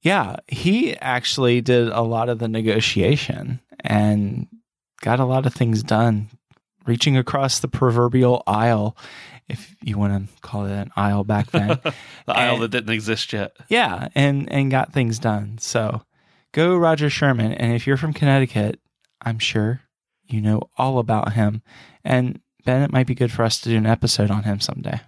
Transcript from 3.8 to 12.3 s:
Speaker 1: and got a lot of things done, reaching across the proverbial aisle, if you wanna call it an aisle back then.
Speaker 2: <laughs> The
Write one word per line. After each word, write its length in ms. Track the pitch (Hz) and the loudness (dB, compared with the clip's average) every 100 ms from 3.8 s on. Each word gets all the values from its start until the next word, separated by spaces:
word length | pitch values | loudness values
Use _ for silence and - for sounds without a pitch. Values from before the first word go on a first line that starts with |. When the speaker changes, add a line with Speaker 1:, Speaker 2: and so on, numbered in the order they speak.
Speaker 1:
and 680 | - 104 104 104 101 - - 226 _ _ _ _ | -2 2 2 2 0 -4 -8 -14 _ _ _ _
got 200 | - 120 | -2 0
a 40 | |
lot 220 | 131 131 135 | 2 2 0
of 80 | |
things 280 | - 120 110 | 0 0 0
done, 460 | 110 107 117 107 104 - _ _ _ _ - | 0 2 2 2 -2 -12 _ _ _ _ -4
reaching 300 | 120 - 131 | 0 2 2
across 420 | 123 143 135 - | 2 0 0 -2
the 100 | - | -4
proverbial 760 | - 131 117 120 127 123 123 - | 0 2 4 2 4 4 2 0
aisle, 500 | 104 117 113 104 - - - - - _ | 0 2 2 0 -6 -18 -20 -20 -20 _
if 260 | - - 190 | -12 -12 -14
you 160 | - 101 | -6 -2
wanna 260 | 101 98 101 _ | 0 -2 -6 _
call 220 | - 104 | -12 -8
it 80 | 101 | -6
an 180 | 101 101 - | -6 -6 -2
aisle 280 | 101 101 | 0 0
back 260 | 101 104 104 | 0 -2 0
then. 280 | - 101 143 | -2 0 -2
Speaker 2:
<laughs> 100 | 160 - - - | -4 -10 -18 -18
The 60 | - | -4